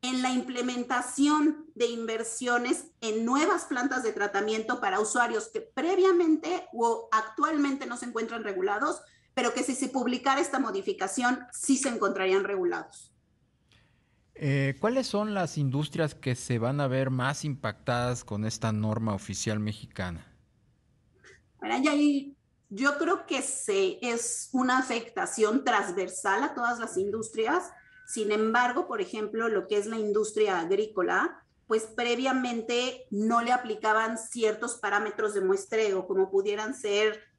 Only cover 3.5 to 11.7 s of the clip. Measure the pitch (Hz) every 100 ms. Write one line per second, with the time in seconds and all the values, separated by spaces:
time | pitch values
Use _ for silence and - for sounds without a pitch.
3.5 | 349 - 262 269 254 226 202 202 196 208
4.5 | 220 220 214 202 190 214 247 240 226 -
5.5 | 214 - - 311 381 381 349 339 311 311
6.5 | 349 - 226 226 226 - 220 220 - 302
7.5 | 311 285 269 247 240 247 226 226 226 208
8.5 | 190 190 202 294 - - _ _ - 240
9.5 | 240 247 254 254 269 240 247 269 269 339
10.5 | 262 262 196 196 190 190 - 247 254 -
11.5 | - -